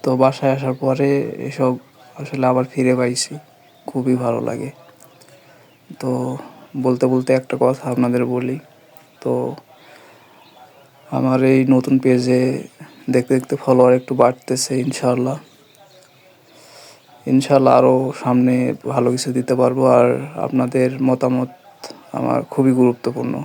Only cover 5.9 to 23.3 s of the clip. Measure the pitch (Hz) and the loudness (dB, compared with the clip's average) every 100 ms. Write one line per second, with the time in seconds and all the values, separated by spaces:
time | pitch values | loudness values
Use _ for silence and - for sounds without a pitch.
5.9 | - 135 127 127 131 - - - 135 127 | -10 -6 -4 -6 -8 -14 -20 -14 -4 -2
6.9 | 127 131 127 127 131 131 123 127 135 135 | 0 2 0 0 -2 -2 0 0 0 -4
7.9 | 123 123 123 123 123 127 135 - _ _ | -2 0 0 -2 -4 -6 -8 -12 _ _
8.9 | _ _ _ 127 127 127 151 _ - - | _ _ _ -4 -4 -4 -10 _ -20 -20
9.9 | - - - _ _ - - - _ _ | -20 -20 -20 _ _ -20 -20 -20 _ _
10.9 | _ - 131 131 131 131 135 131 131 127 | _ -10 -4 0 2 4 4 4 2 2
11.9 | 135 131 127 123 127 127 135 - _ - | 0 2 2 2 0 0 -4 -10 _ -20
12.9 | - - 127 123 131 127 143 - 127 127 | -14 -2 -2 2 -2 0 -4 2 6 6
13.9 | 127 127 127 123 131 - 127 - 131 135 | 4 0 2 2 2 -6 -6 -2 -4 -4
14.9 | 127 131 123 127 151 - _ _ _ - | -2 -2 0 -2 -6 -12 _ _ _ -20
15.9 | - _ _ _ _ _ - - - - | -20 _ _ _ _ _ -20 -20 -20 -20
16.9 | - _ - - 131 139 139 131 127 127 | -20 _ -16 0 0 4 4 6 6 6
17.9 | 127 135 - 127 123 127 127 123 110 127 | 2 0 -4 0 2 2 2 -2 -4 -6
18.9 | 131 123 127 - 127 127 127 127 127 131 | -2 0 -2 -4 -4 -2 0 2 2 4
19.9 | 123 120 127 143 - - 131 123 131 127 | 4 4 0 -6 -8 -4 -2 -2 0 -2
20.9 | 131 131 127 127 127 127 - - _ - | 0 -2 0 0 -2 -4 -10 -20 _ -20
21.9 | - - 127 123 123 - - 135 127 123 | -20 -12 -6 -2 -2 -4 0 2 4 2
22.9 | 120 123 123 123 | 2 -6 -6 -6